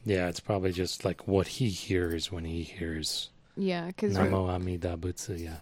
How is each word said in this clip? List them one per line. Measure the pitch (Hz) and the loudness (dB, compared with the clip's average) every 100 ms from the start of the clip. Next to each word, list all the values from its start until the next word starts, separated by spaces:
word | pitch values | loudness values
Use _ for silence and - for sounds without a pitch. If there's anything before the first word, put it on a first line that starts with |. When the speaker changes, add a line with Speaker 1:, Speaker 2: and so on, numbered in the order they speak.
Speaker 1:
Yeah, | 110 95 90 | 0 2 2
it's | 87 | -2
probably | - 101 92 | 0 2 2
just, | 87 90 - | 0 -2 0
like, | 98 87 - | -2 -2 4
what | 95 90 | 4 4
he | - 120 | 2 0
hears | 90 - 92 87 85 - | 0 0 2 2 0 -2
when | 90 | -4
he | 82 82 | -4 -4
hears | 80 - 82 80 78 - - - - - | -6 -6 -6 -4 -4 -4 -6 -12 -14 -4
Speaker 2:
Yeah, | 190 175 170 | -2 -2 -4
'cause | - 208 95 | -2 2 4
Speaker 1:
Namo | 95 95 92 | 4 4 2
Amida | 90 90 90 87 85 | 0 0 -2 -2 -2
Butsu, | 87 85 - 87 | -4 -4 -6 -6
yeah. | 85 80 | -8 -10